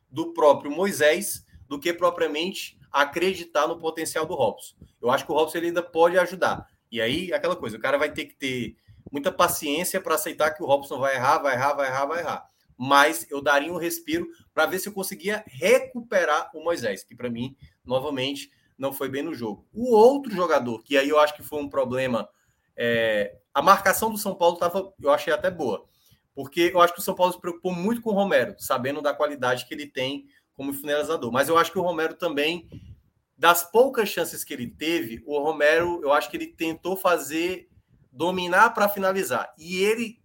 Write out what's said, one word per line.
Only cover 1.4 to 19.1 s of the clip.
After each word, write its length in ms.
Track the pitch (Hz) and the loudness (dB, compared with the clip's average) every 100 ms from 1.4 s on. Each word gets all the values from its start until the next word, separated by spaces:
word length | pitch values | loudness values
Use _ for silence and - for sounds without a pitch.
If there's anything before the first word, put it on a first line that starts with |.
| _ - - | _ -20 -12
do 100 | 143 | -6
que 140 | 170 | -4
propriamente 880 | 170 175 170 160 147 175 - - _ _ | 0 0 0 -2 -2 -4 -6 -12 _ _
acreditar 760 | 139 143 170 185 185 170 147 156 | 0 0 0 -2 -2 -4 0 0
no 100 | 170 | -2
potencial 480 | 160 160 156 165 160 | -6 -6 -6 -6 -4
do 80 | |
Robson. 400 | 165 113 - - - - _ | 0 -2 -2 -14 -20 -20 _
Eu 100 | 117 | 0
acho 140 | 139 | 0
que 60 | - | 0
o 40 | |
Robson, 240 | 147 160 170 | 0 0 -2
ele 100 | 170 | -4
ainda 140 | 175 | -4
pode 360 | 170 160 170 180 | -2 2 4 4
ajudar. 500 | 175 185 135 92 - _ _ | 2 0 -2 -2 -8 _ _
E 100 | 113 | -4
aí, 320 | 113 147 185 | -2 -2 -2
aquela 240 | 151 170 175 | -2 -2 -4
coisa, 200 | 123 107 | -6 -6
o 40 | |
cara 180 | 131 143 | -2 0
vai 140 | 147 | 0
ter 120 | 143 143 | -4 -10
que 80 | |
ter 420 | - 135 127 110 - _ - - | -8 -6 -4 -6 -10 _ -20 -10
muita 200 | 143 143 | -4 -2
paciência 680 | - 175 - 147 147 185 190 | 2 2 2 -2 -2 -2 -4
pra 140 | 170 | -2
aceitar 380 | 156 170 147 151 | -2 -2 0 0
que 100 | 156 | 0
o 40 | 143 | 0
Robson 320 | 139 139 139 | 0 0 -4
vai 160 | 135 131 | -2 0
errar, 220 | 131 156 | 2 2
vai 160 | 143 | 2
errar, 200 | 123 139 | 0 0
vai 140 | 139 135 | 0 -2
errar, 180 | 131 139 | -2 -4
vai 140 | 165 | -4
errar. 300 | 151 95 - _ _ - | -6 -8 -12 _ _ -8
Mas 520 | 127 139 147 160 - | 4 6 6 2 -6
eu 100 | 143 | -4
daria 320 | 143 143 156 | 2 2 0
um 60 | 175 | -6
respiro 500 | 170 165 - 165 170 - _ | -6 -6 -6 -6 -6 -14 _
pra 140 | - 156 | -2 0
ver 120 | 185 | -2
se 100 | 208 | -8
eu 40 | |
conseguia 520 | 202 180 - 185 214 - | -8 -8 -8 -6 -6 -8
recuperar 1040 | 131 180 262 262 240 233 196 160 151 165 | -2 2 2 2 -12 -2 0 2 0 -2
o 80 | 156 | -8
Moisés, 420 | 170 170 117 95 | -4 -2 -4 -6
que 100 | - | -12
pra 160 | 123 123 | -10 -8
mim, 260 | 117 131 135 - _ | -6 -8 -10 -20 _
novamente, 680 | 127 127 147 139 131 139 - _ _ - | -4 -4 -2 -4 -4 -6 -12 _ _ -8
não 160 | 135 | -6
foi 160 | 135 | -4
bem 140 | 135 | -6